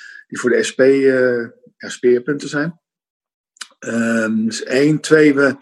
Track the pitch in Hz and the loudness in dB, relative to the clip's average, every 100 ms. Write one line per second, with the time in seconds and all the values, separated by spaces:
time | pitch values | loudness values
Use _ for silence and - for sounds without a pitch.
0 | - - _ - 123 117 110 - 131 139 | -20 -20 _ -6 -2 0 -2 2 2 4
1 | 135 131 127 120 113 - _ _ 110 - | 2 2 0 -2 -6 -14 _ _ -16 -2
2 | 123 123 123 143 135 147 160 - _ _ | 0 0 -2 -6 -6 -6 -6 -10 _ _
3 | _ _ _ _ _ _ - _ - 117 | _ _ _ _ _ _ -20 _ -8 -4
4 | 117 117 110 110 110 - - 131 147 151 | -2 -2 -2 -2 -4 -6 -4 0 2 0
5 | - 156 151 139 139 - | 2 4 4 4 0 0